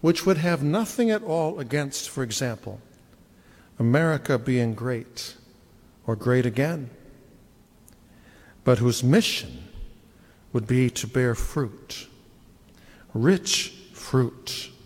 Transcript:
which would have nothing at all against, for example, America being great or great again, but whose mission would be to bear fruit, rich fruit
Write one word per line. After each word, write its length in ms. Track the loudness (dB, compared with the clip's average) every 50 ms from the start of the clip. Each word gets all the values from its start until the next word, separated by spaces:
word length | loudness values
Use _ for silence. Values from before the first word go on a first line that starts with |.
which 240 | 4 2 2 2 2
would 140 | 2 2 2
have 220 | 2 0 0 2
nothing 480 | 2 2 2 2 0 -2 0 0 2 2
at 140 | 2 0 0
all 360 | -2 0 0 0 0 -2 -4
against, 500 | -6 -2 -2 -2 -2 -2 -6 -8 -10 -8
for 140 | -6 -6 -4
example, 580 | -4 -4 -4 -4 -4 -4 -6 -10 -14 -14 -14 -16 -20 -20 _ -20 _ -20 _ -20 _ _ _ _ -20 -20 -20 -20 _ -6 0
America 600 | 2 4 4 4 4 2 0 0 0 0 0 0
being 360 | 2 0 0 2 2 0 -2
great 600 | -4 -4 -4 -4 -6 -8 -12 -14 -14 -14 -14 -16 -18 -20 _ _ _ _ _ _ -20 _ _ _ _ _ -4
or 80 | -4
great 320 | -2 0 2 2 4 2 2
again, 420 | 0 0 0 0 -2 -4 -8 -12 -14 -20 -20 -20 -20 -20 -20 -20 -20 -20 -20 _ _ _ _ _ _ _ _ -20 -20 _ -20 _ -20 -20 -20 -20 -20 -20 -20 -20 -20 -6 2
but 160 | 2 4 4
whose 240 | 4 2 2 2 4
mission 640 | 4 4 4 4 2 -2 -4 -8 -10 -14 -16 -16 -16 -14 -14 -14 -14 -14 -20 _ -20 _ _ -20 -20 _ _ _ -6
would 140 | -4 -4 -2
be 240 | 2 2 2 2 2
to 160 | 0 -4 -8
bear 300 | -4 0 0 2 2 0
fruit, 720 | 0 -4 -4 -2 -2 -4 -4 -6 -12 -18 -16 -16 -16 -16 -18 -20 -20 -20 -20 -20 _ _ -20 -20 _ -20 -20 -20 -20 -20 -20 -20 -20 -20 -10 -4
rich 600 | 0 4 4 4 4 2 -2 -2 -2 -2 -6 -10 -18 -20 -20 -20
fruit 760 | -18 -10 0 2 2 2 2 -2 -10 -12 -10 -10 -10 -10 -14 -18 -20 -20